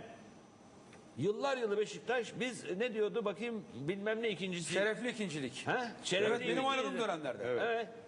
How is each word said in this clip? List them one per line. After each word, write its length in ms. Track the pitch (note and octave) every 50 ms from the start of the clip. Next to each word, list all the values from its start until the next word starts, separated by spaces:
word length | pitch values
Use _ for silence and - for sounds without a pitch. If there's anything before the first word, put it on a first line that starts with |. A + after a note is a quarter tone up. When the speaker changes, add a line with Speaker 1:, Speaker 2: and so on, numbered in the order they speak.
| - - - - - - - - - - - - - - - - - - - - - - -
Speaker 1:
yıllar 400 | A2+ D3+ G3+ G#3+ A#3+ C4+ C#4 C4
yılı 220 | B3 A#3 G3+ G3+ G#3
Beşiktaş 540 | G#3 D#3+ F3 D3+ C#3 - B3 B3+ G#3 C#3+ - E3
biz 240 | A#3+ B3+ G#3+ - - D3 F3+ F#3+
ne 160 | B3 B3 G3+
diyordu 300 | A3 G#3 G3 F3+ A#3 G3+
bakayım 400 | G#3 F3 F3+ A#3+ A#3+ A3+ G#3 B2+ - -
bilmem 480 | A#2+ C#3 D#3+ G3+ G3 G3+ G#3+ A3 A3
ne 60 | A#3 A3
ikincisi. 440 | F#3 D3 G3 F#3 F3 F3 D#3+ D3+
Speaker 2:
Şerefli 380 | F3 F#3+ G3+ A3 G#3+ - A#3+ B3
ikincilik. 560 | - - G#3 E3+ D3 D3+ C3 A#2+ - - -
Speaker 1:
Ha? 200 | C#3+ G3 B3+ A#3+ A3 - - -
Şerefli 260 | - F3+ F#3+ G#3+ G#3+
Speaker 2:
Evet, 100 | A#3 A#3+
benim 120 | B3 A#3
Speaker 1:
ikincilik. 180 | A#3+ C4 C4 C4+
Speaker 2:
oynadığım 280 | C4+ C4 - C4+ C4 -
dönemlerde. 440 | A3+ G3+ F3 D#3 D3 C3 A#2 G2+ G2
Speaker 3:
Evet. 160 | B2 B2 A#2 G3+
Speaker 1:
Evet. 220 | A#3 A3+ A#3 A3 - - - -